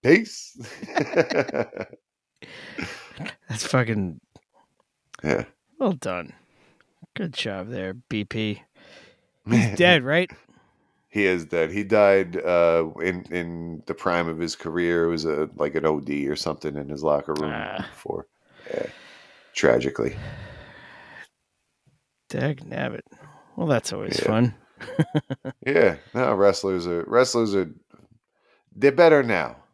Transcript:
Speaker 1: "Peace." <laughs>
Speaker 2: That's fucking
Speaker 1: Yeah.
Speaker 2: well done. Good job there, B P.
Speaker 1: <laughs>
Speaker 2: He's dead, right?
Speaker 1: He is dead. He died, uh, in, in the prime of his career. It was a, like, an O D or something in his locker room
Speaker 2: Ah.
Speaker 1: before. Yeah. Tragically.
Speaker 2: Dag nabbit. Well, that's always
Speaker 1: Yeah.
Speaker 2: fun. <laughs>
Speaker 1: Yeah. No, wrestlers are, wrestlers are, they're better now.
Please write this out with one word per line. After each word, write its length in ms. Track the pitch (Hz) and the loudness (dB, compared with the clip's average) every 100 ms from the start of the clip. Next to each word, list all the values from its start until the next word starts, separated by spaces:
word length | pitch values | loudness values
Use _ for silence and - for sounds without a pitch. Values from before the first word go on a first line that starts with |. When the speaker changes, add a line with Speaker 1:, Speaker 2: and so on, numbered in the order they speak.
Speaker 1:
"Peace." 540 | 123 180 226 - - - 117 - - | 6 6 4 -12 -18 -18 -18 -16 -8
<laughs> 220 | - - - 156 165 - 143 - - - - _ _ _ _ - - - - - - - - 170 - _ | -4 0 0 2 0 -2 -2 -4 -6 -14 -14 _ _ _ _ -20 -20 -16 -12 -12 -12 -18 -14 -14 -14 _
Speaker 2:
That's 160 | 113 - | -8 -2
fucking 520 | 127 113 107 95 67 _ _ _ _ _ _ _ _ _ - | 0 0 -2 -2 -6 _ _ _ _ _ _ _ _ _ -8
Speaker 1:
Yeah. 220 | 76 - - _ _ _ | -2 -2 -2 _ _ _
Speaker 2:
well 140 | 247 | -2
done. 400 | 151 - 90 82 - _ _ _ _ _ _ - | -2 -6 -8 -10 -18 _ _ _ _ _ _ -20
Good 200 | - 180 | -10 -10
job 360 | 127 113 95 98 | -6 -8 -8 -8
there, 240 | 117 95 | -8 -8
B 320 | 117 _ 110 104 | -10 _ -6 -4
P. 380 | 117 110 104 _ _ - - - | -4 -4 -6 _ _ -20 -20 -20
Speaker 1:
<laughs> 400 | _ _ _ - | _ _ _ 0
Speaker 2:
He's 260 | 117 113 101 | 2 2 2
dead, 260 | 175 170 | 4 4
right? 260 | 127 160 180 - _ _ _ _ _ _ _ | 2 0 -2 -8 _ _ _ _ _ _ _
Speaker 1:
He 180 | 104 98 | 2 2
is 200 | 90 78 | 2 0
dead. 260 | 85 80 | 0 0
He 140 | 98 98 | -2 2
died, 500 | 107 101 98 90 90 | 6 6 6 2 -4
uh, 460 | 85 87 85 82 82 - | 0 4 6 4 0 -2
in, 220 | 87 87 - | -4 -4 -6
in 520 | 87 85 85 85 82 - | -6 -6 -8 -10 -12 -10
the 80 | |
prime 340 | 80 92 85 85 | -4 0 0 0
of 100 | 80 | -2
his 160 | 85 | -6
career. 520 | - - 82 85 85 85 | -6 -6 -2 0 2 2
It 40 | |
was 140 | 82 | 0
a, 260 | 80 73 78 - | -2 -2 -4 -2
like, 200 | 73 78 | -4 0
an 100 | 78 | 0
O 160 | 76 | 0
D 260 | 69 71 69 | -2 -4 -2
or 80 | 73 | -4
something 400 | 82 76 78 73 | -6 -6 -8 -8
in 140 | 69 | -10
his 140 | 73 | -4
locker 300 | 78 73 - 76 | 0 0 0 -6
room 140 | 76 110 | -4 -6
Speaker 2:
Ah. 220 | 101 98 - | -8 -10 -12
Speaker 1:
before. 380 | - - - - _ _ _ - | -8 -6 -6 -8 _ _ _ -10
Yeah. 180 | - - - - - - - _ | -8 -8 -12 -20 -20 -20 -20 _
Tragically. 640 | - 73 60 65 - 55 - - - - - - - - - - - - _ _ _ _ _ _ _ _ _ _ | 0 4 4 2 -4 -6 -6 -12 -14 -16 -18 -20 -20 -20 -20 -20 -20 -20 _ _ _ _ _ _ _ _ _ _
Speaker 2:
Dag 360 | - 135 135 147 | -4 -2 -4 -8
nabbit. 360 | - 127 110 - - 151 - _ - | -8 -6 -8 -16 -20 -20 -20 _ -6
Well, 120 | 170 | 0
that's 260 | 123 - | 0 0
always 260 | 101 101 - | -8 -4 -2
Speaker 1:
Yeah. 60 | - | 0
Speaker 2:
fun. 260 | 110 120 104 _ _ | 2 2 0 _ _
<laughs> 760 | - - 156 151 - 135 131 - 127 | -12 -4 -2 -2 -6 -10 -10 -8 0
Speaker 1:
Yeah. 300 | 156 98 82 - | 4 4 2 -6
No, 220 | 120 127 104 | -2 0 6
wrestlers 500 | 101 95 98 92 87 | 4 4 -2 -2 -2
are, 200 | 85 90 | -4 0
wrestlers 480 | 117 127 120 113 98 | 2 4 2 2 2
are, 160 | 85 - _ _ _ _ _ _ _ _ _ - | -2 -8 _ _ _ _ _ _ _ _ _ 2
they're 160 | 135 | 2
better 320 | 135 165 151 | 6 8 8
now. 320 | 123 95 65 58 _ | 4 0 -2 -8 _